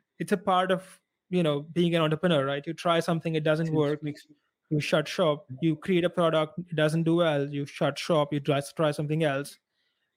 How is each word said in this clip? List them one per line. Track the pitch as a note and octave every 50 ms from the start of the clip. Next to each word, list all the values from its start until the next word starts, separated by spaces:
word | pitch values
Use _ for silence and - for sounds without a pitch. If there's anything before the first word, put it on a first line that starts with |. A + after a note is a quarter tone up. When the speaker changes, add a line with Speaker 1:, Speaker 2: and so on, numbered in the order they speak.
| _ _ _ -
Speaker 1:
it's | F#3 -
a | G#3
part | F#3 G#3 G3+ F#3 F3+ F#3 F3+
of, | F#3 F3+ - - - _ _ _ _ _ _ -
you | F3+ F3+
know, | E3+ D3+ D3 C#3+
being | D3 E3 D3+ F3 F3 E3+ E3+
an | E3
entrepreneur, | D#3+ D#3 D#3 D3+ - F3+ E3 C#3+ C3+
right? | C#3 C#3+ C#3+ C#3+
You | E3 D#3+
try | - - F3 E3+ E3
something, | E3 - E3+ E3 - E3+ D#3+
it | D#3 D3+
doesn't | D#3+ D#3 D#3 E3
Speaker 2:
Makes | D#3+
sense, | D#3 D#3
Speaker 1:
work, | D3 C#3+ D3+ D3+
Speaker 2:
makes | D#3 D3 D3 - -
sense. | _ - _ _ _ _ _ _ -
Speaker 1:
you | D#3 D3
shut | C#3+ - F#3 D#3 D3 -
shop, | - - F#3 D#3 D3 D3+ - - B2+ B2+
you | E3 E3 D#3
create | D#3 - - F#3+ E3+ E3+
a | F3
product, | F3 F3+ E3+ D#3+ D#3+ D#3+ D#3 D#3 - -
it | F3 - D#3+
doesn't | D3+ D3+ D#3 D3+ E3 E3
do | E3 E3
well, | E3+ F3 D#3+ D3 C#3+ C#3 C#3+
you | D3 C#3+ C#3+
shut | - - - E3+ C#3+ C#3 -
shop, | - - F3 D3+ D3 -
you | D3+ D3
try, | C#3 - C#3+ C#3 C#3+ - -
try | - D#3+ D3+
something | D3 - D3+ C#3+ D#3 D#3+ D#3+
else. | D3 C3+ C#3 C#3+ - - _ _ _ _ _ _ _ _ _ _ _ _